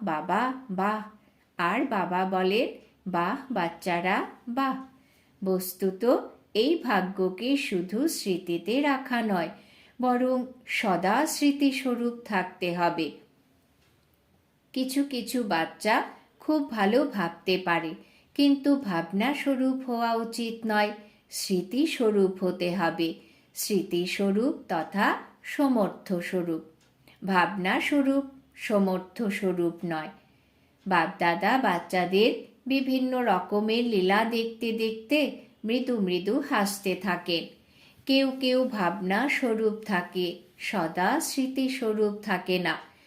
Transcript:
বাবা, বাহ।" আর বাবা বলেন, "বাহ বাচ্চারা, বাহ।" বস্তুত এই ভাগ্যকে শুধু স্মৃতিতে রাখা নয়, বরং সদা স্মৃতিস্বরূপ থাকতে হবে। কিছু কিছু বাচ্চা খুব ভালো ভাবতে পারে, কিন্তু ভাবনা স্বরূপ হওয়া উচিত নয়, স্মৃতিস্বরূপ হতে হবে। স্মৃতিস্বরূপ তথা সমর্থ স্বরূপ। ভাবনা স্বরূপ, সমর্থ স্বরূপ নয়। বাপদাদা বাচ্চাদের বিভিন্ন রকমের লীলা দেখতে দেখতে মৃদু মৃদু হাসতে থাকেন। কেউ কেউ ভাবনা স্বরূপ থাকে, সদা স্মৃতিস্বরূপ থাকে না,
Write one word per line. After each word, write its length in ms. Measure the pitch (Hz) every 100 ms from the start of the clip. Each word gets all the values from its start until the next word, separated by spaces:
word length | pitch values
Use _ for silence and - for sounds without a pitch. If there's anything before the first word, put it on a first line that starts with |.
বাবা, 500 | 190 156 170 190 254 262 -
বাহ।" 320 | 185 196 214 208 - _ _ _ -
আর 280 | 175 220 285
বাবা 400 | 208 175 180 190
বলেন, 420 | 190 185 208 294 - - _ 190
"বাহ 460 | 175 175 269 -
বাচ্চারা, 720 | 202 170 - 190 170 185 220 392 - -
বাহ।" 380 | 240 269 262 - _ _ _ _ - 190
বস্তুত 840 | 185 185 - 190 190 233 320 - - _
এই 220 | 208 254 349
ভাগ্যকে 840 | 247 196 185 190 185 185 240 277
শুধু 500 | - 185 175 214 320
স্মৃতিতে 760 | - 208 170 - 170 202 254
রাখা 400 | 294 269 269 240
নয়, 280 | 220 185 165 - - - - -
বরং 440 | 247 247 254 254 247 - -
সদা 600 | - 220 180 185 233 311
স্মৃতিস্বরূপ 880 | - 294 277 277 262 262 240 240 240 -
থাকতে 500 | 196 180 - 175 175
হবে। 360 | 170 160 147 - - _ _ _ _ _ _ _ _ _ _ _ _ _ _
কিছু 300 | 262 254 277
কিছু 400 | 277 247 208 254
বাচ্চা 600 | 214 165 160 - 208 247 - - _ _
খুব 320 | - 311 277
ভালো 340 | 220 196 240 294
ভাবতে 520 | 208 170 - - 185
পারে, 360 | 180 165 160 185 - _ _
কিন্তু 420 | - 285 277 285 277
ভাবনা 580 | 202 170 175 196 240
স্বরূপ 560 | 285 285 262 262 262 247
হওয়া 240 | 233 233
উচিত 540 | 226 226 233 226 226 220
নয়, 240 | 208 208 214 - _ _
স্মৃতিস্বরূপ 1120 | - - 185 185 247 320 - 220 202 190 185
হতে 320 | 185 175 180 185
হবে। 380 | 165 170 165 - - _ _
স্মৃতিস্বরূপ 1000 | - - 196 - 175 180 - 196 196 262 - -
তথা 500 | 170 156 196 247 - - -
সমর্থ 720 | - - 285 240 185 - -
স্বরূপ। 480 | 175 175 185 170 160 - _ _ _ - - 185
ভাবনা 560 | 190 175 202 185 262
স্বরূপ, 420 | - 294 269 277 277 - _ -
সমর্থ 680 | - 208 190 185 - -
স্বরূপ 500 | 220 196 190 180 170 170 175
নয়। 240 | 156 156 - _ _ _ _ _ _ 190
বাপদাদা 680 | 175 160 - 170 175 190 262
বাচ্চাদের 760 | 220 175 - 185 175 190 240 - - - 254
বিভিন্ন 560 | 269 269 262 254 254
রকমের 640 | 240 185 - 208 214 226 240
লীলা 400 | 208 180 202 226
দেখতে 460 | 233 226 - 226
দেখতে 600 | 220 220 220 - 294 269 - - _ 214
মৃদু 340 | 247 254 240
মৃদু 440 | 185 180 196 269 277
হাসতে 460 | 240 196 - 196 180
থাকেন। 640 | 202 175 - 165 165 - _ _ - _ -
কেউ 260 | 269 269
কেউ 320 | 262 262 254
ভাবনা 680 | 254 214 175 196 185 202 277
স্বরূপ 440 | - 247 220 220
থাকে, 640 | 208 - 180 - 185 175 - - -
সদা 640 | - 202 160 180 190 294
স্মৃতিস্বরূপ 960 | 311 - 262 269 262 - 220 214 208 208
থাকে 380 | 214 180 - 180
না, 180 | 170 156 - -